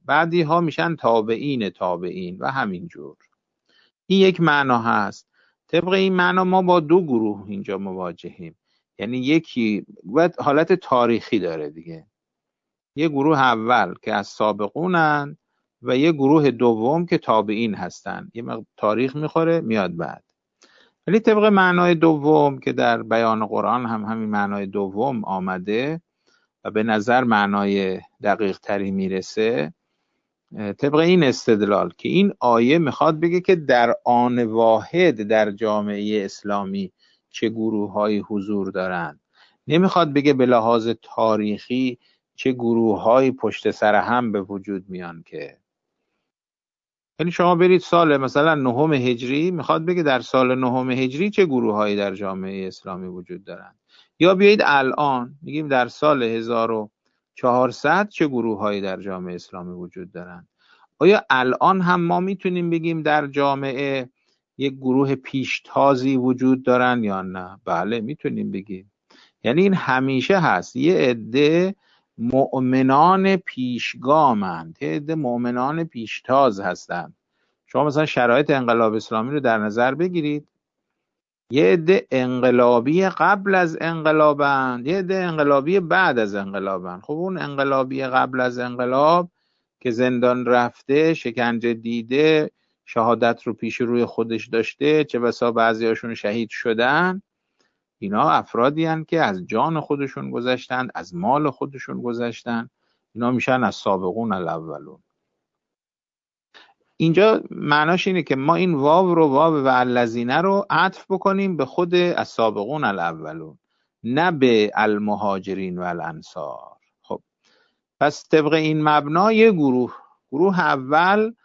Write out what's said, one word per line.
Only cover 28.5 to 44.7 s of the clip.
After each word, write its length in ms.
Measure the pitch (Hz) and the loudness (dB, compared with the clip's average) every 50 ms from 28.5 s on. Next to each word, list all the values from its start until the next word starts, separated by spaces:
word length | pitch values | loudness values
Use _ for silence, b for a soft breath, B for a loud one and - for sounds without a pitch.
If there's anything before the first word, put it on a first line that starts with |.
| 92 - | -4 -6
تری 320 | - - 104 101 98 98 | -6 -6 -4 -4 -4 -4
می‌رسه، 840 | 95 98 95 92 95 92 90 - - 110 110 113 120 139 147 165 - _ _ _ _ _ _ _ _ _ _ _ _ _ _ _ - - | -4 -2 -2 -2 -4 -6 -6 -6 -4 -2 -2 0 0 -2 -4 -6 -8 _ _ _ _ _ _ _ _ _ _ _ _ _ _ _ -12 -10
اه، 160 | 107 101 98 | -8 -8 -6
طبق 220 | - - 143 147 | -4 -2 0 2
این 280 | 151 165 175 185 180 151 | 2 4 4 4 4 4
استدلال 680 | 131 113 - - - 113 104 104 101 101 92 87 87 - - | 4 2 0 2 2 2 2 2 2 2 2 0 -2 -6 -8
که 120 | - 123 | -6 -2
این 240 | 139 180 202 202 - - | 2 2 2 2 0 0
آیه 380 | 127 123 117 117 117 123 151 170 | 0 2 2 4 4 4 2 2
می‌خواد 420 | 165 131 117 - 151 156 165 156 | 2 0 0 0 0 0 0 0
بگه 220 | 165 170 175 180 | 0 -2 -2 0
که 140 | 180 - 190 | 0 2 0
در 400 | 170 151 131 131 120 117 117 113 - - | 2 2 2 2 4 4 2 0 0 0
آن 380 | 123 120 120 123 123 123 123 120 | 0 2 2 2 2 0 0 -2
واحد 800 | 110 110 113 113 113 113 110 107 - - 170 185 165 123 107 107 | 0 2 2 4 4 4 2 0 -2 0 2 2 2 2 0 0
در 280 | 104 110 110 107 104 | 0 2 2 2 0
جامعهٔ 720 | 101 101 113 107 107 107 104 104 104 101 104 107 107 107 98 | -2 -4 -2 -2 -2 -2 -2 -4 -4 -4 -4 -2 -2 -2 -4
اسلامی 680 | 98 - - - 101 101 101 98 95 98 98 95 90 - _ _ _ _ _ _ _ | -4 -8 -10 -8 -6 -4 -4 -4 -4 -6 -6 -8 -8 -12 _ _ _ _ _ _ _
چه 200 | - - 120 113 | -8 -6 -4 -4
گروه‌هایی 720 | 113 113 110 113 110 104 104 101 95 104 104 107 107 101 | -4 -2 -4 -2 -2 -2 -4 -4 -4 -2 -2 0 -2 -2
حضور 520 | 98 - 107 104 95 104 104 101 95 95 | -4 -4 -6 -6 -4 -4 -4 -4 -4 -4
دارن، 480 | 95 95 92 92 90 87 85 76 76 _ _ _ b b b b b b b - | -4 -4 -4 -4 -4 -6 -6 -8 -12 _ _ _ b b b b b b b 0
نمی‌خواد 460 | 147 170 185 185 - 180 170 151 139 | 2 4 4 4 4 2 2 2 2
بگه 200 | 143 139 147 139 | 2 2 4 4
به 120 | 127 127 | 4 4
لحاظ 440 | 123 123 117 110 117 117 117 110 117 113 - | 4 4 4 4 4 2 2 0 -2 -4 -6
تاریخی 960 | _ - - - 113 110 110 107 104 104 104 95 - - 123 127 131 127 123 - _ _ _ _ _ _ _ | _ -10 -4 0 0 2 2 0 0 -2 -4 -6 -6 -4 -4 -2 -2 -2 -4 -6 _ _ _ _ _ _ _
چه 160 | - - 131 | -6 -4 -2
گروه‌هایی 800 | 131 123 117 117 117 117 113 113 104 90 87 110 120 131 135 131 | -2 -2 -2 0 0 2 2 2 0 2 2 4 4 6 4 2
پشت 400 | 127 - - 107 98 - - 107 | 0 -2 -4 -6 -4 -4 -4 -4
سر 240 | 101 - 113 107 104 | -2 0 2 2 2
هم 360 | 101 90 104 117 123 123 113 | 2 2 0 0 -2 -2 -2
به 100 | 104 101 | -4 -4
وجود 480 | 95 101 101 98 95 104 | -6 -6 -10 -10 -8 -8